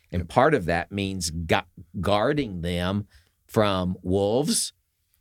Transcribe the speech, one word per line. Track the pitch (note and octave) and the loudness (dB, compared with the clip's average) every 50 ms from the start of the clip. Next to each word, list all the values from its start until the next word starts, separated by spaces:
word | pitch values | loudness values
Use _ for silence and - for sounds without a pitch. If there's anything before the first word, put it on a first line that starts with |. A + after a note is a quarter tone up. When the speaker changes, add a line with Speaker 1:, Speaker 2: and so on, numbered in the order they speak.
| _ - | _ -8
Speaker 1:
And | - F#2 F2 | -6 -6 -4
Speaker 2:
Yep. | E2+ | 0
Speaker 1:
part | - - B2+ D#3+ D3+ | 4 4 4 6 4
of | B2 F2 | 2 0
that | D#2+ E2+ E2+ E2+ - | 0 -2 -2 -2 -4
means | G2 G2+ G2 F#2+ F#2+ F#2+ E2+ E2+ | -4 -4 -4 -4 -4 -4 -6 -6
gu-, | D#2+ E2+ E2 E2 A2 G2 F2 _ _ - E2+ _ - G#2 | -6 -4 -2 0 0 0 0 _ _ -20 -20 _ -8 -4
guarding | F2 G#2 G2+ G#2 - C#3 D#3 D3 C#3 G#2+ F#2+ F2 | 0 2 2 2 2 0 0 -2 -2 -4 -6 -6
them | D#2+ F2 F2 F2 F2+ F2+ G2 G#2 G#2 - _ - _ _ _ _ _ - - | -4 -2 -2 -2 -2 -2 -2 -2 -4 -8 _ -20 _ _ _ _ _ -4 2
from | A2+ G#2+ G2+ G2 F#2 F2+ F2+ F2+ - | 2 4 4 2 0 0 -2 -4 -4
wolves | - F2+ F#2 G2+ G2 G2+ A2 C3+ D3+ F#3+ A3+ - - - - _ _ _ _ _ _ _ _ _ | -2 0 0 2 2 2 2 0 0 0 -2 -2 -2 -6 -8 _ _ _ _ _ _ _ _ _